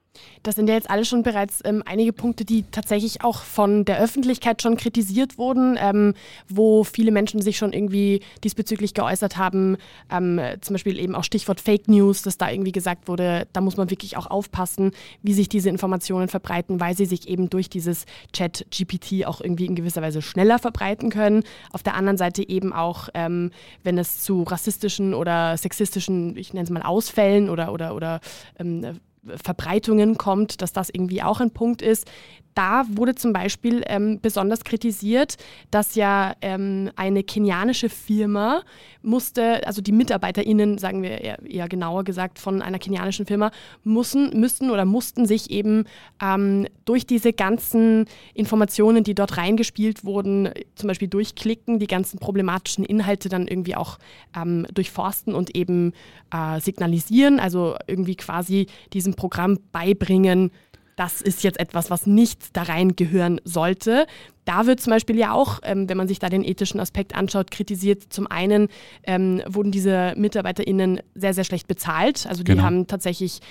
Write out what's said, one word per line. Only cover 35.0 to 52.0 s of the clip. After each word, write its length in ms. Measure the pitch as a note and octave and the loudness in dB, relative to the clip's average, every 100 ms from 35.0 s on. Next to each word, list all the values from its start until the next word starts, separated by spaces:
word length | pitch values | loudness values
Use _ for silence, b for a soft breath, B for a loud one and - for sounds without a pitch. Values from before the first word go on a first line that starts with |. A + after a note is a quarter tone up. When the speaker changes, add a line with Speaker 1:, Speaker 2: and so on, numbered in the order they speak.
| G3+ B3 D4+ - B B - | 0 0 0 -4 B B -2
Speaker 1:
dass 240 | G#3 G#3 | 0 0
ja, 400 | G#3+ G3+ G3 F#3+ - | 0 2 2 0 -4
ähm, 500 | G3 F#3+ G3 F#3+ G3 - | -6 -4 -2 -2 -4 -4
eine 260 | F#3+ G3 | 0 0
kenianische 640 | G3 G#3 G3+ F3+ A3+ B3+ A3+ | -2 0 2 2 0 0 -4
Firma 720 | - - G#3+ G#3 G3+ A3 E4 - B B B | -6 -2 0 0 0 0 -2 -4 B B B
musste, 640 | A3 B3 - A#3+ A3+ A#3 | -2 -2 -2 0 2 0
also 160 | - G3+ | -2 -6
die 120 | G3+ | 2
MitarbeiterInnen, 840 | A3 A#3+ G3 F#3 G3+ G#3 G#3+ G#3 G3+ | 4 4 0 0 -2 2 2 2 0
sagen 260 | F#3 F#3+ | -4 -4
wir 180 | F#3 - | -6 -6
eher, 200 | - - | -8 -12
eher 240 | - F3 F3 | -10 -8 -6
genauer 340 | F#3 E3+ F3+ | -6 -4 -4
gesagt, 380 | F#3+ F#3 F#3 - | -4 -4 -6 -6
von 200 | G3 F#3+ | -4 -4
einer 200 | - F#3 | -4 -6
kenianischen 460 | G3 F#3 G3 F#3+ G3+ | -4 -4 -2 -4 -2
Firma 260 | G3+ G#3+ B B B | 0 0 B B B
müssen, 560 | G#3+ A3 A#3+ C#4 C#4+ A3 | 0 0 2 2 2 2
müssen 300 | B3 - C4 | 2 0 0
oder 140 | G3+ | 2
mussten 420 | F#3+ A#3 - - A3 | 2 2 0 0 2
sich 260 | A3 - | 2 0
eben, 320 | G3+ G#3+ A3 G#3+ B B - | -2 2 2 0 B B -6
ähm, 460 | G3 F#3+ G3 G3 G3+ - | 0 2 2 2 -2 -6
durch 220 | - B3 - | -2 0 2
diese 260 | A#3 A#3 | 2 2
ganzen 760 | A3+ F#3+ A3+ - A3+ A3+ A3 A3 B B | 2 0 0 2 4 6 4 2 B B
Informationen, 680 | - G#3 A3 G#3 - G#3+ A3+ | -6 0 2 2 4 4 6
die 100 | G#3 | 4
dort 220 | G3+ G3+ F3+ | 0 -2 -2
reingespielt 680 | F3 A3 A#3 - G#3+ G#3 | 0 0 0 0 -2 -2
wurden, 460 | G3+ G3+ G3 G3 G3 - - | -4 -4 0 0 0 -4 -14
zum 140 | - G3+ | -8 -6
Beispiel 200 | F3+ F#3 | -4 -2
durchklicken, 720 | G3 G#3+ - A3 A3+ - A3+ | -2 -4 -4 -4 -4 -2 -2
die 80 | G#3 | 0
ganzen 320 | F#3 | -2